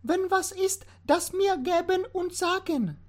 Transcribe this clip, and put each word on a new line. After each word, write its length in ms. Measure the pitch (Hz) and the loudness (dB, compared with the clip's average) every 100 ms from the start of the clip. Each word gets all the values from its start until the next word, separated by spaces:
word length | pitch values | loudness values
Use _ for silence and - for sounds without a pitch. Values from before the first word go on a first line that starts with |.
wenn 260 | 226 359 381 | 0 0 2
was 200 | 381 359 | 0 0
ist, 340 | 370 381 - - - - | -2 -2 -2 -10 -18 0
das 260 | 320 - | 2 2
mir 260 | 370 392 370 | 0 2 2
geben 440 | 254 339 349 370 440 | 2 0 2 0 0
und 220 | - 349 - | -4 -4 -2
sagen. 640 | 349 370 381 302 196 147 | 0 0 0 -2 -2 -4